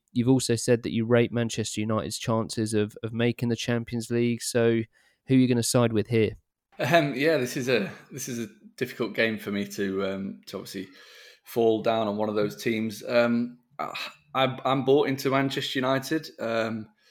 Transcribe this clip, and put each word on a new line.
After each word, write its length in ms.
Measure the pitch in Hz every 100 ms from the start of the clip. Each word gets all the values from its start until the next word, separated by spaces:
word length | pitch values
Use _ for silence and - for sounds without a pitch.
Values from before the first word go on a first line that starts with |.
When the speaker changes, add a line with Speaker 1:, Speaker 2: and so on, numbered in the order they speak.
| _
Speaker 1:
you've 160 | - 117
also 260 | 131 - 117
said 280 | - 117
that 80 | 120
you 120 | 101
rate 260 | 113 120 110
Manchester 520 | 117 117 - 107 -
United's 340 | 107 107 80 -
chances 560 | - 113 110 - 107
of, 240 | 110 107 -
of 100 | 113
making 380 | 113 120 - 120
the 60 | 117
Champions 540 | - 120 117 120 110
League. 300 | 120 120 117
So 400 | - 123 117 113 110 _ _ _ -
who 80 |
are 20 | 131
you 100 | 127
gonna 160 | 120
side 300 | 113 127 117
with 140 | 110 98
here? 320 | 117 101 - _ _ _ -
Speaker 2:
Um, 360 | 123 170 147
yeah, 220 | 123 151 151
this 220 | 123 143
is 100 | 127
a, 220 | 120 92 - -
this 160 | 120 -
is 120 | 117
a 100 | 110 - 104 -
difficult 340 | 120 - 110
game 240 | 107 113 107
for 160 | 104
me 140 | 101 98
to, 400 | - 98 135 196
um, 340 | 95 98 98 -
to 100 | 98
obviously 320 | 92 98 95 - - - - -
fall 380 | - 120 113 110
down 260 | 107 113 107
on 80 | 104
one 140 | 107
of 60 | 104
those 200 | 104 -
teams. 460 | 120 110 110 104 -
Um, 520 | 123 120 120 120 - _ -
I, 140 | 76 - - - _
I'm, 240 | 131 135 131
I'm 200 | 131 139 127
bought 220 | 143 139
into 200 | 135 135
Manchester 500 | 135 135 139 - 135
United. 520 | 127 135 131 160 151 -
Um, 480 | 113 113 110 110 107 _ _